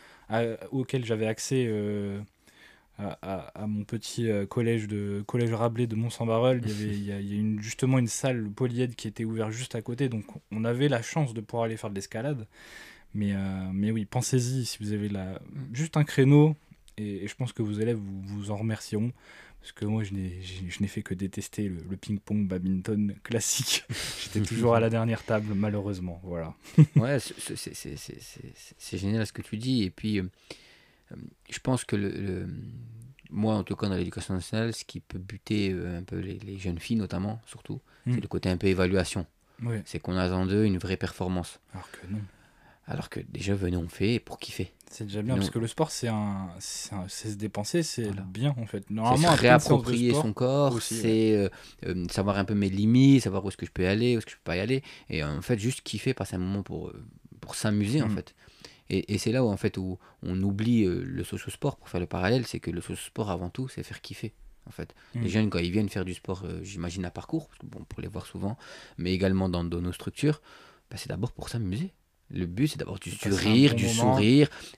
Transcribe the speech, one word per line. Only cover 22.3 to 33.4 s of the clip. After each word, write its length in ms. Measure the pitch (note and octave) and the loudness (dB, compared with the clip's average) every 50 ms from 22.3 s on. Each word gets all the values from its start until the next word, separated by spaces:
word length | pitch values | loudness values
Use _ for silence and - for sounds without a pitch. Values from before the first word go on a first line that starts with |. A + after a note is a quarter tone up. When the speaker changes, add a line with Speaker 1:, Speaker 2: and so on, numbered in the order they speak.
| G#2 G#2+ G#2 F2+ | -2 0 0 0
Speaker 1:
badminton 680 | F#2 F#2 F2+ F#2+ F#2+ F#2 F#2 - G#2+ G#2 G#2 G2+ G2 - | 0 -2 0 0 0 0 -2 0 0 0 0 0 -2 -6
classique. 600 | - - A#2 A2 - - - - B2+ - - - - - | -6 -4 -2 -2 0 0 0 0 0 0 -2 -2 -2 -6
<laughs> 320 | - - - - - - | -8 -8 -8 -8 -8 -10
J'étais 200 | - - - G#2+ | -8 -4 -2 -2
toujours 320 | G#2 F2+ A#2 A2+ A#2 A#2+ A#2 | 0 0 0 2 4 6 6
à 60 | A2+ | 6
la 100 | A2+ A2+ | 6 4
dernière 320 | A2+ A2+ A2+ A#2 A2+ - - | 2 2 2 0 0 -2 -2
table, 300 | - A2+ G#2+ G#2+ G#2+ G#2 | 0 0 0 0 0 0
malheureusement, 640 | F#2+ G#2 G#2+ G#2 G#2 F#2+ G#2 G2+ F#2 F2+ F2+ E2+ F2 F#2 | 0 0 0 0 -2 -2 -2 -4 -4 -6 -8 -8 -10 -10
voilà. 300 | F2+ F2 E2+ E2 D#2+ - - - - - | -8 -6 -6 -6 -8 -10 -14 -18 4 8
<laughs> 200 | - D3+ - - | 8 8 8 8
Speaker 2:
Ouais, 240 | D3 A2 C3 C#3+ B2 | 4 4 4 2 0
c'est, 180 | - - - - | -2 -4 -10 -10
c'est, 180 | - - G2+ | -10 -10 -8
c'est, 180 | - - - - | -8 -10 -10 -12
c'est, 220 | - - - C#2+ | -12 -12 -12 -12
c'est, 240 | D2 - - - - | -12 -12 -14 -16 -16
c'est, 540 | - - - - - - - - - - - | -16 -18 -18 -16 -16 -18 -18 -20 -20 -20 -20
c'est 220 | - - - - F2+ | -18 -12 -8 -6 -4
génial 260 | F#2+ G2 A2 A2+ G#2+ | -2 0 0 0 -2
ce 80 | - | -2
que 80 | - - | -6 -10
tu 160 | G#2 - - | -10 -8 -8
dis, 280 | G#2+ A#2 C3 C3 A#2+ G2+ | -4 -2 0 2 2 2
et 60 | F#2 | 0
puis, 280 | - - - G#2+ G#2+ G2 | -2 -4 -2 0 0 0
euh, 60 | F#2 F#2 - _ _ - - - - - - - _ _ _ _ _ - | -2 -4 -6 _ _ -20 -20 -20 -20 -20 -20 -20 _ _ _ _ _ -18
euh, 40 | - - - - - _ _ - | -16 -16 -16 -16 -18 _ _ -14
je 120 | - - | -14 -6
pense 240 | - C3 C3 A#2+ - | -2 0 0 0 -2
que 100 | - - | -2 -2
le, 140 | G2+ G2+ G2 | -2 -2 -2
le, 400 | - - G2 G2 F2+ F#2 F#2+ F#2+ - G2 G2 - A2+ A#2 A#2 A2+ A2+ A2+ A#2 - - - - - | -4 -4 -4 -4 -4 -4 -6 -6 -8 -10 -10 -12 -14 -14 -16 -16 -16 -18 -18 -20 -20 -20 -16 -8
moi, 240 | - G2+ | -4 0